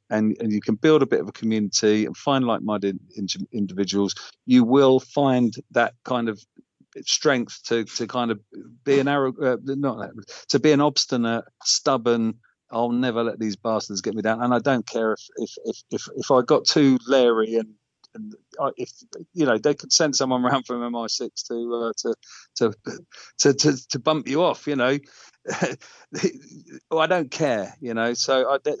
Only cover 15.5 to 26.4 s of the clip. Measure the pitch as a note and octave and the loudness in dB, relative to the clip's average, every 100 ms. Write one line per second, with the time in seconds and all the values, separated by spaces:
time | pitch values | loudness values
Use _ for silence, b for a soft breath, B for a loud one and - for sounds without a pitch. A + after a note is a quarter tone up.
15.5 | - - - - C#3 - - - B2+ B2 | -10 -10 -10 -8 -10 -10 -6 2 2 4
16.5 | D3 - D#3 C#3 B2+ A#2+ C3+ B2 A2+ A2 | 2 2 4 4 4 2 4 4 4 0
17.5 | A2+ A2 G#2 _ _ _ A2+ G#2+ - _ | -2 -2 _ _ _ _ -16 -16 -18 _
18.5 | - C#3 - B2 - - - E3+ F3 C#3 | -6 -6 -6 -12 -14 -20 -20 -10 -2 2
19.5 | A2+ D3 C#3+ - - D#3 - C3 B2+ B2 | 2 2 0 0 2 2 0 0 0 2
20.5 | C3+ B2+ A#2+ A#2+ A#2+ A2 - A#2 - - | 0 -2 -6 -4 -6 -6 -6 -8 -10 -8
21.5 | A#2+ A#2 A#2 A#2 - A#2+ A2 B B B | -6 -4 -4 -4 -4 -4 -6 B B B
22.5 | - A2+ - - G#2 - B B - C#3+ | -2 -2 -2 -12 -14 -16 B B 0 2
23.5 | C3+ D3 C3 - C3+ D#3 D#3 B2 D3 D3+ | 4 2 0 -6 -4 -2 -2 -2 0 0
24.5 | G#2 D3 C#3 B2+ C#3 - b b b - | -2 -4 0 0 0 -6 b b b -10
25.5 | - D3 C#3+ B B B F3+ - - | -4 -4 -6 B B B -4 -4 -4